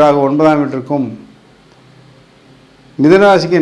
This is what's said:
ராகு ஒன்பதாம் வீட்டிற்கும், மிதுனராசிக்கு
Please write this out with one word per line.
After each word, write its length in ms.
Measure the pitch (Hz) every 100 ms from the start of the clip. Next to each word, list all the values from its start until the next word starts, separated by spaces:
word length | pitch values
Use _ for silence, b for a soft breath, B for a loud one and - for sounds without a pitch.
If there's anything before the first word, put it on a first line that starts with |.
ராகு 160 | 151 143
ஒன்பதாம் 400 | 139 147 156 147
வீட்டிற்கும், 440 | 139 131 127 143 120 107 - _ _ _ _ _ _ _ _ _ _ _ _ _ _ _ _ -
மிதுனராசிக்கு 560 | 147 185 202 190 165 175